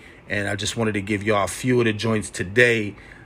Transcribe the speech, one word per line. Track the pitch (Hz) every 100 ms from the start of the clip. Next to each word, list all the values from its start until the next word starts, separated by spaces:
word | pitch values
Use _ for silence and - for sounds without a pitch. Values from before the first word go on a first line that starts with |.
| - - -
And | 104 101
I | 101
just | 104 117
wanted | 113
to | 104
give | 98 104
y'all | 104 104
a | 92
few | - 127 123
of | 113
the |
joints | 104 117 110 95
today | - 87 107 120 113 104 - - -